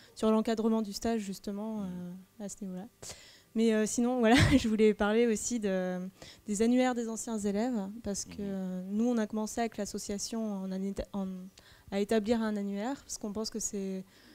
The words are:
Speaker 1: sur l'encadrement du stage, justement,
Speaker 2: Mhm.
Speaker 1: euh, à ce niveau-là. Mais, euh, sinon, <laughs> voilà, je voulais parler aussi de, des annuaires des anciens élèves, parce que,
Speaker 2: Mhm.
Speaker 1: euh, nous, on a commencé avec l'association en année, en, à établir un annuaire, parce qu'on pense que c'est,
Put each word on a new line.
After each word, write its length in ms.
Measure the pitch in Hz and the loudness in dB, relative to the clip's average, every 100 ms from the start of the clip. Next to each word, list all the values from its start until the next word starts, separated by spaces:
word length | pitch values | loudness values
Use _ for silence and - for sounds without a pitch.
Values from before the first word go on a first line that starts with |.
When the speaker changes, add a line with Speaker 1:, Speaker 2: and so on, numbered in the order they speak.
| - - | -20 -2
Speaker 1:
sur 140 | 220 | 2
l'encadrement 500 | 220 220 226 226 220 | 4 2 2 2 2
du 100 | 208 | 0
stage, 280 | 196 233 226 | -4 -2 -2
justement, 560 | 196 185 208 202 220 214 | -4 -8 -8 -8 -6 -6
Speaker 2:
Mhm. 80 | 190 180 180 185 185 - | -6 -8 -10 -12 -16 -14
Speaker 1:
euh, 40 | |
à 40 | 202 | -12
ce 60 | - | -10
niveau-là. 280 | 196 180 220 _ - - - - _ | -8 -8 -10 _ -18 -18 -20 -20 _
Mais, 180 | 220 226 | 2 4
euh, 140 | 214 214 | 4 2
sinon, 320 | - 240 254 | 2 2 4
<laughs> 40 | 220 | 6
voilà, 100 | 269 - 262 | 8 8 6
je 100 | 233 | 4
voulais 240 | 214 214 | 4 4
parler 320 | 202 208 220 240 | 4 4 4 4
aussi 320 | 208 - 240 | 2 -2 -2
de, 380 | 208 185 185 180 185 - - - - | 0 0 -2 -4 -8 -12 -20 -12 -4
des 140 | 202 | 2
annuaires 340 | 226 247 254 240 | 4 4 4 0
des 120 | 226 | -4
anciens 300 | 220 - 220 | -6 -4 -2
élèves, 500 | 202 202 247 233 190 226 | 0 0 0 0 -4 -6
parce 220 | 202 196 | -6 -6
que, 80 | - | -6
Speaker 2:
Mhm. 60 | 180 | -8
Speaker 1:
euh, 420 | 202 190 185 185 185 | -6 -4 -4 -6 -2
nous, 160 | 208 240 | 0 2
on 80 | 233 | 2
a 100 | 208 | 0
commencé 320 | 214 214 - | -2 -4 -2
avec 160 | 226 - | -4 -4
l'association 640 | 202 202 - 202 - 226 220 196 | -6 -6 -6 -6 -4 -4 -4 -4
en 160 | 190 | -4
année, 200 | 190 196 196 - | -4 -4 -6 -6
en, 120 | 202 190 185 190 - - - - | -6 -6 -8 -14 -20 -20 -20 -6
à 100 | 196 | -2
établir 420 | 208 226 208 233 | 2 2 2 0
un 140 | 220 208 | 0 -2
annuaire, 400 | 202 202 233 277 | -4 -4 -4 -6
parce 140 | - - | -10 -10
qu'on 160 | 214 | -8
pense 160 | 202 220 | -6 -6
que 100 | 220 | -6
c'est, 460 | - 202 190 190 185 - - | -6 -4 -6 -6 -10 -18 -20